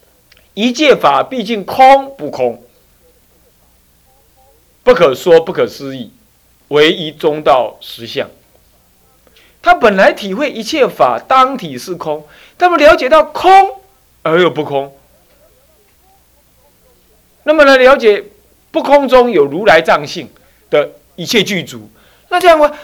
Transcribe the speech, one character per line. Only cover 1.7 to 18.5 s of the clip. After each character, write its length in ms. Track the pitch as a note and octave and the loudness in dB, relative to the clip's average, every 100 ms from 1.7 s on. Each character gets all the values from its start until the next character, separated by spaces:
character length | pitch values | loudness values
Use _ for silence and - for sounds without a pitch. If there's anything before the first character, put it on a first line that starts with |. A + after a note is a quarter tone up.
| - C4 C#4 C4+ - | 2 4 4 0 -12
不 120 | D3 | -12
空， 320 | B2+ B2 A2+ _ _ _ _ _ _ _ _ _ _ _ _ _ _ _ _ _ _ _ _ _ _ | -6 -6 -6 _ _ _ _ _ _ _ _ _ _ _ _ _ _ _ _ _ _ _ _ _ _
不 100 | - | 0
可 220 | B3 D#3+ B2+ | 2 2 0
说 240 | - E3 | 2 2
不 140 | E3 | 2
可 120 | D#3+ A#2 | -4 -6
思 300 | - C#3 C3+ | -6 -14 -14
议， 160 | A2 _ _ _ _ _ - | -16 _ _ _ _ _ -4
唯 240 | C#3+ D#3 | 0 0
一 220 | F#3+ D#3 | 0 -8
中 280 | D3 E3 D3+ | -6 -4 -2
道 360 | D#3 C3+ A2+ - | 0 0 0 -8
实 260 | - - A#2 | -20 -18 -14
相。 240 | C#3 G2+ _ _ _ _ _ _ _ _ _ _ _ _ _ | -10 -12 _ _ _ _ _ _ _ _ _ _ _ _ _
他 120 | - | 0
本 220 | F4 A#3+ G3 | 2 2 2
来 160 | A#3 | 0
体 220 | - G#3 | 0 -8
会 180 | F#3 C#4+ | -6 -6
一 100 | G#3 | -8
切 240 | A3 D#4 A3+ | -8 -2 -2
法 320 | - C3+ A#2 | 0 -2 -2
当 380 | - C4+ C4 C#4 | -2 0 0 -2
体 220 | E3+ B2+ | -12 -14
是 180 | - F3 | -12 -12
空， 320 | E3 D3+ D#3+ - - - | -8 -10 -12 -20 -20 -4
他 120 | F4+ | -2
们 80 | E4+ | 2
了 160 | D4 | 4
解 140 | E4 D4 | 2 2
到 160 | D#4 | 2
空 560 | - - F4 F#4+ G4 - _ _ _ _ | 0 -2 4 4 4 -2 _ _ _ _
而 200 | D#3+ D#3+ | -2 0
又 80 | F3+ | 0
不 160 | D3 C#3+ | -2 -6
空， 280 | C#3+ C3+ - _ _ _ _ _ _ _ _ G4+ _ F#4+ G4 _ _ C#5 _ _ _ _ _ _ _ _ _ | -6 -8 -14 _ _ _ _ _ _ _ _ _ _ _ _ _ _ _ _ _ _ _ _ _ _ _ _
那 100 | - | -2
么 100 | D#4 | 2
呢， 140 | C#4 C4+ | 4 4
了 180 | B3+ C#4 | 4 4
解 260 | A3+ G3+ - _ _ | 2 0 -4 _ _